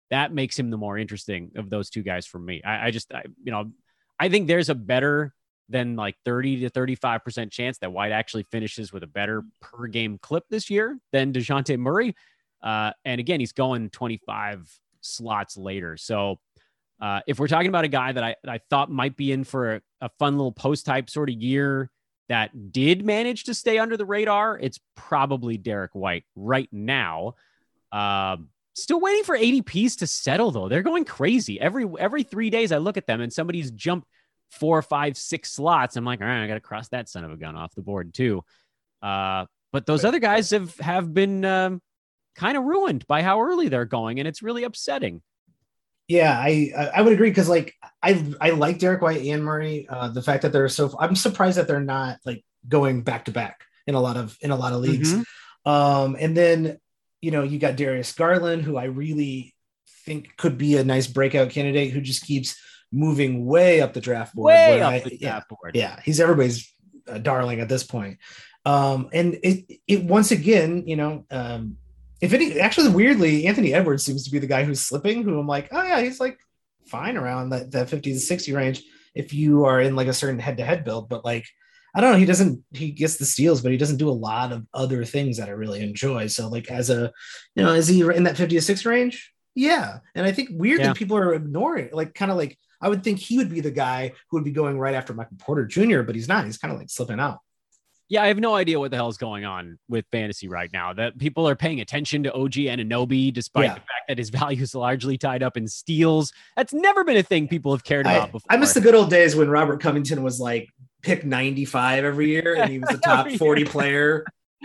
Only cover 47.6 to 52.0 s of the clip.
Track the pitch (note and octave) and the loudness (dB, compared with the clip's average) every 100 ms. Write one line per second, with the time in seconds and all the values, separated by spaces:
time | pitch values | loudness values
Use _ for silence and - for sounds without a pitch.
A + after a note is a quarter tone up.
47.6 | D#3+ _ - _ F3+ F#3+ D3 D3 D#3+ D#3+ | 0 _ -20 _ 2 2 0 0 2 4
48.6 | D3 F3+ F#3 F#3 E3+ D#3+ C3+ D3+ D3+ D3+ | 2 2 0 2 0 0 -2 -4 -2 -4
49.6 | D#3 D3+ - B2+ B2 A#2+ B2 C#3 D3 C#3 | -4 -8 -8 -8 -6 -4 -2 0 2 2
50.6 | C3+ - C#3+ - E3 F#3 A#3 - F#3 F3+ | 2 0 -2 0 0 2 0 2 2 2
51.6 | E3+ C#3+ C#3 C3+ | 0 0 -2 -4